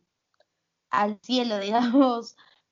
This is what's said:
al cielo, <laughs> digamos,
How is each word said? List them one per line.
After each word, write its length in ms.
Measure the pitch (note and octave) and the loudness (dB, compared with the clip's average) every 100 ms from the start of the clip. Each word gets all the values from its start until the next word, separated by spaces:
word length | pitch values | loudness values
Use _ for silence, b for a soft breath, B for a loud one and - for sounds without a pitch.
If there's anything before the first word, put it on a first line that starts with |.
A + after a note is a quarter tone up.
| _ _ _ _ _ _ _ _ _ G#3+ | _ _ _ _ _ _ _ _ _ -2
al 220 | G#3 G#3 | -2 -4
cielo, 360 | - B3+ A#3+ G#3 | -4 -2 -2 -4
<laughs> 20 | |
digamos, 760 | G3+ A3+ A#3+ B3+ C4 A#3 A#3 - b b _ | -2 0 2 4 4 2 -6 -18 b b _